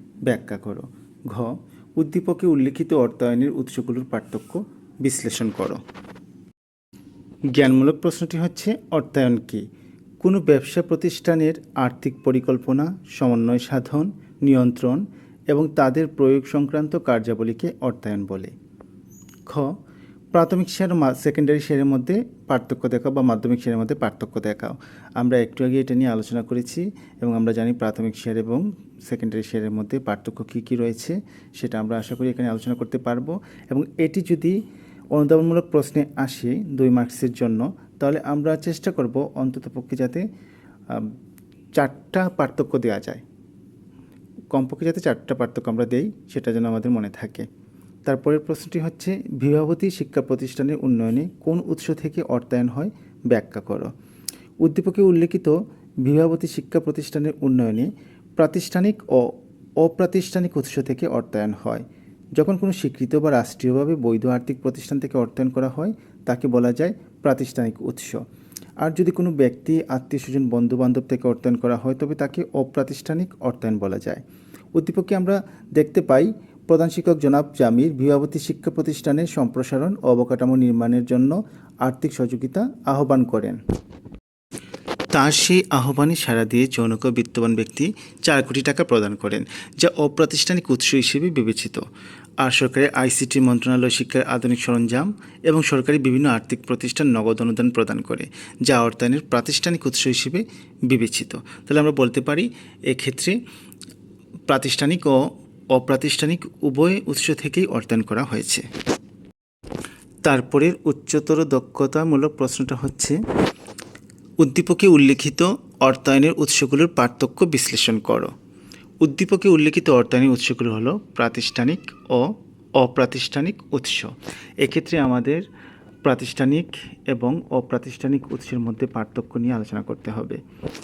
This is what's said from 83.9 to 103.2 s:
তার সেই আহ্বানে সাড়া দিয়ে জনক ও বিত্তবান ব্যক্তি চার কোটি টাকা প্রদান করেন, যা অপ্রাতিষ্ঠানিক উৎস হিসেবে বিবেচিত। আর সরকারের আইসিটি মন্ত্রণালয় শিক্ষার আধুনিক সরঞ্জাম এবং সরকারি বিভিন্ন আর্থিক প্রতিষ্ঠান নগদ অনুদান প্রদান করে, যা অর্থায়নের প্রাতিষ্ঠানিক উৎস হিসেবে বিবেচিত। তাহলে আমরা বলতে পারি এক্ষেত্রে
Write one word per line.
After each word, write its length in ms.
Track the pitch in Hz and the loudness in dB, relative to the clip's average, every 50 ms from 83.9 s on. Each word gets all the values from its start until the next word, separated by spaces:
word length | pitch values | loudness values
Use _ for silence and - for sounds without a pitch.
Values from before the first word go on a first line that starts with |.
| - - - - - - _ _ _ _ _ - - - - - - - - - - - - - - | -20 -20 -20 -20 -20 -20 _ _ _ _ _ -18 -18 -18 -16 -16 -18 -16 -10 -10 -8 -8 -6 -2 2
তার 200 | 151 135 147 151 | 4 4 4 4
সেই 300 | - - - 180 185 185 - | 2 4 4 4 4 4 4
আহ্বানে 460 | - 135 123 135 139 139 147 156 170 | 0 0 0 0 2 2 2 2 2
সাড়া 280 | 160 - - 117 113 113 | 0 0 0 0 0 0
দিয়ে 220 | 110 117 120 127 | 2 2 2 2
জনক 380 | 131 127 - 117 113 113 110 - | 2 2 0 0 0 0 0 0
ও 60 | 131 | -2
বিত্তবান 460 | 120 123 117 117 - 123 113 117 113 | 0 0 -2 -2 0 -2 0 0 2
ব্যক্তি 360 | 110 113 - - - 135 185 214 - - - - - - | 0 -2 -4 -2 -4 -2 -2 -4 -6 -12 -20 -12 -2 0
চার 200 | 165 151 139 131 | 2 2 2 2
কোটি 200 | - 127 135 127 | 0 -2 -2 0
টাকা 220 | 147 139 - 175 | 0 0 0 0
প্রদান 300 | - 120 113 104 101 104 | 2 2 2 2 0 -4
করেন, 300 | 101 - 104 104 107 - - - - - - - - | -4 -6 -4 -4 -4 -6 -8 -12 -16 -16 -12 -4 2
যা 100 | 160 170 - | 2 2 2
অপ্রাতিষ্ঠানিক 760 | - 147 143 147 - 160 147 - 151 - - 180 180 - - | 2 0 0 2 2 0 0 2 -2 0 0 0 -2 0 0
উৎস 240 | 131 123 - - - | 0 0 2 2 2
হিসেবে 360 | 135 123 - - 151 156 180 | 2 2 2 0 0 -2 0
বিবেচিত। 500 | 160 139 113 110 110 - - 110 - - - - - - - - - - - - - | 0 0 0 0 -2 -4 -6 -8 -8 -10 -12 -12 -14 -20 -20 -20 -20 -20 -20 -12 -4
আর 140 | - 135 127 | -2 0 2
সরকারের 400 | 123 - 135 123 - 139 139 139 | 2 2 2 2 2 2 2 2
আইসিটি 500 | - 131 127 131 127 - 131 123 - 139 | 2 2 0 2 2 0 -2 0 2 4
মন্ত্রণালয় 500 | 131 127 123 117 120 127 127 127 123 127 | 4 4 4 2 2 2 2 2 2 2
শিক্ষার 320 | 120 - 127 - - 131 131 | 2 0 -2 0 0 -2 0
আধুনিক 380 | - 127 123 117 127 123 120 | 0 -2 -2 0 0 0 0
সরঞ্জাম 520 | - - 120 120 120 113 120 123 156 202 208 - - - - - - | 0 0 0 2 2 2 0 0 0 -2 -4 -6 -10 -20 -12 -2 2
এবং 200 | 160 156 160 151 | 2 4 4 4
সরকারি 360 | - 147 131 127 147 147 151 | 2 2 0 2 2 2 2
বিভিন্ন 320 | 131 131 123 131 147 143 | 4 4 2 4 4 4
আর্থিক 280 | 120 113 - - 127 - - | 2 2 0 -4 -6 -6 -4
প্রতিষ্ঠান 400 | - 127 120 - 127 - - 151 | -4 -4 -2 -2 -4 -2 0 2
নগদ 360 | 143 120 113 107 113 113 110 120 | 2 2 2 2 0 0 0 0
অনুদান 280 | 117 113 110 120 123 | -2 0 2 2 2
প্রদান 300 | 120 - 113 107 110 113 | 2 2 0 0 0 -6
করে, 260 | 107 - 117 - - - - - - - - - | -4 -6 -6 -6 -8 -10 -12 -18 -18 -14 -8 -4
যা 220 | 127 131 135 120 117 | 0 2 4 4 4
অর্থায়নের 380 | 117 113 - 123 120 127 147 - - | 2 0 0 0 0 0 0 -2 0
প্রাতিষ্ঠানিক 560 | - 120 117 - 139 - - 175 170 165 - | 0 0 0 0 -4 -2 0 -2 -2 -2 -2
উৎস 200 | 135 127 - - | -4 -2 0 0
হিসেবে 380 | 131 123 - - 131 151 180 226 - - - - - - - - | 0 0 0 -2 -4 -4 -4 -6 -6 -10 -20 -20 -20 -10 -4 0
বিবেচিত। 540 | 123 131 120 117 110 - - - - - | 2 2 2 2 0 -4 -6 -12 -12 -12
তাহলে 440 | - - - - - - - 151 151 | -16 -16 -16 -20 -14 -4 0 2 4
আমরা 120 | 151 151 143 | 4 4 4
বলতে 280 | 139 131 120 117 139 | 4 2 2 2 0
পারি 300 | 123 139 147 156 208 240 - - - - - - - | -2 -2 -2 -2 -2 -4 -6 -12 -20 -20 -18 -8 -4
এক্ষেত্রে 580 | - 131 127 - 139 131 - | -4 -2 -2 -2 -6 -6 -4